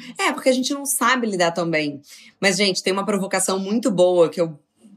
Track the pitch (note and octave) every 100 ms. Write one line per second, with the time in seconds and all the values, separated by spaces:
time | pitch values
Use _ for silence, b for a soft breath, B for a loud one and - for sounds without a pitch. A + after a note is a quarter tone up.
0 | B3 B F#4+ - C4+ B3+ B3+ C#4+ C#4 -
1 | A#3+ B3+ A3+ F#3 E3+ E3+ E3+ D#3 D3 C#3
2 | B B B B G3 F3+ G3+ F#3+ G3 G3
3 | G3+ G3 F#3+ F#3+ F#3+ F#3+ F#3+ A#3 B3+ F3+
4 | F3+ F3+ D#3+ F3+ E3 D3 _ _ -